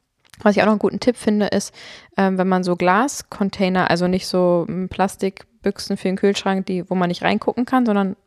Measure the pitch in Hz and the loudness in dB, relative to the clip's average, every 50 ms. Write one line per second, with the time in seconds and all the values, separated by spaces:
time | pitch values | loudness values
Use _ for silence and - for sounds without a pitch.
0 | _ _ _ _ _ _ - - - 214 196 196 185 214 220 202 - 190 - 202 | _ _ _ _ _ _ -8 0 2 2 4 4 4 4 4 2 2 0 -2 0
1 | - 254 233 - - 226 208 208 202 - - - - - - - - - - - | 0 0 -2 0 0 0 2 2 0 0 -2 -2 -4 -6 -12 -18 -20 -20 -20 -20
2 | - - - - 196 190 190 185 180 190 185 185 180 180 180 175 180 180 185 214 | -20 -10 -2 0 0 2 2 2 2 2 2 2 2 0 0 0 2 2 4 2
3 | 262 294 - - - - - - 202 196 - - 196 180 185 185 175 - 156 170 | 2 0 -4 -8 -12 -10 -6 -4 -4 -2 -2 -2 0 0 2 2 2 2 2 2
4 | 180 180 185 185 - - - 180 180 175 175 170 165 - 165 185 185 185 - - | 2 0 0 0 -2 -2 0 2 2 4 2 2 0 -2 -4 -6 -6 -6 -2 -2
5 | 190 190 - - 196 190 - - - _ _ _ - 196 - - - - 196 - | -2 -2 -2 -4 -6 -6 -6 -8 -20 _ _ _ -4 -4 -4 -4 -6 -8 -6 -4
6 | - 185 185 - - 202 196 - - 196 190 190 190 - 185 180 175 - 185 185 | -2 -4 -2 2 2 0 0 0 0 -2 -2 -2 -2 -4 -4 -6 -4 -2 -2 0
7 | 180 175 175 - - 175 202 214 - 254 - 233 247 - 269 254 247 220 202 202 | 0 0 -2 -2 0 0 0 0 0 -2 -2 -2 -2 0 0 0 2 2 2 0
8 | 196 190 - _ _ | 0 -2 -4 _ _